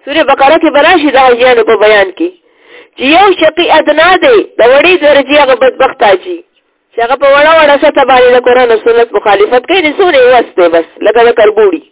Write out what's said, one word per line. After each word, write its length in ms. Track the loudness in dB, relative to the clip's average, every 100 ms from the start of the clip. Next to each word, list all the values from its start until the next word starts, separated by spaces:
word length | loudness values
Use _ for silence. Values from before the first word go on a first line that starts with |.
| -6
سورې 180 | -4 -2
بقره 280 | 0 2 2
کې 120 | 0 0
به 60 |
راشي 280 | 0 0 0
د 60 | 0
حاجیانو 460 | 2 2 0 0
په 120 | 0 0
بیان 260 | 0 0 -2 -4
کې 120 | -10 -10 _ _ _ -20 -20 -10
چې 60 | -2 0
یو 120 | 2 2
شقي 260 | -2 -2 -2
ادنا 360 | 0 0 0 0 0
دی، 140 | 0 0 -2 -2
د 20 | 0
وړې 220 | 2 2 0
درجې 320 | 0 0 0 0
هغه 140 | 0 0
بدبخت 480 | 0 0 -4 0
حاجي 340 | -2 -2 -8 -14 -14 _ _ _ _
چې 60 | -8
هغه 120 | -4 -2
په 120 | 0 2
وړه 160 | 2 2
وړه 200 | 2 2
سطحه 220 | 0 0 0
باندې 200 | 2 2
د 60 | 2 0
قرآن 240 | 0 0
او 80 | 0 0
سنت 280 | 0 0 -2
مخالفت 460 | -2 0 0 -2 -2
کوي، 140 | -4
د 80 | -4 -2
څونه 200 | -2 2
یې 100 | 2
وس 140 | 2 -2 -2
دی 100 | 0 0
بس، 120 | -4 -6 -2
لکه 180 | 0 0
د 40 | 2
کربوړي. 440 | 0 2 0 0 -6